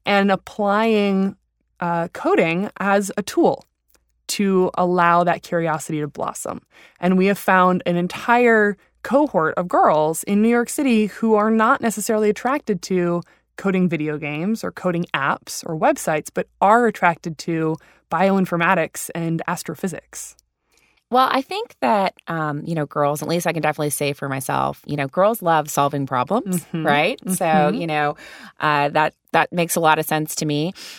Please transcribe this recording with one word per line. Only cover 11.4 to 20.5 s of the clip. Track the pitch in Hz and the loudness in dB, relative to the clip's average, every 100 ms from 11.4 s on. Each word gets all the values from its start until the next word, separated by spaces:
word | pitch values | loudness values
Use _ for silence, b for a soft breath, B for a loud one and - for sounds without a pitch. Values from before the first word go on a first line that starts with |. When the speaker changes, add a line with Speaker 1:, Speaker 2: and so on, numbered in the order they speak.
| 214 | 4
Speaker 1:
not | 226 220 277 | 2 2 2
necessarily | 226 214 202 220 214 | 0 -4 -2 0 0
attracted | 214 240 285 - 196 | 0 -2 -4 -2 -4
to | - 185 175 175 b b b - | -2 -2 0 -2 b b b -8
coding | 196 190 180 | -2 0 0
video | 156 151 151 | 0 -4 -6
games | 143 151 180 226 | -6 -6 -4 -4
or | - | -6
coding | - 180 170 180 | -6 -4 -2 -2
apps | 151 139 - - - - | -2 0 -2 -6 -12 -8
or | 156 | 0
websites, | 226 302 - 156 - | 0 0 -2 -4 -4
but | - - _ | -8 -8 _
are | 190 226 233 | 4 4 4
attracted | - 180 170 175 151 | 2 0 0 -6 -10
to | - 165 160 160 b b b | -4 -2 -2 -4 b b b
bioinformatics | 165 196 196 185 170 170 190 160 - - | 0 2 2 0 0 2 2 0 -6 -10
and | 170 165 165 - | -6 -4 -4 -4
astrophysics. | 175 - - 190 160 - - - - _ | -6 -8 -8 -8 -8 -14 -18 -18 -20 _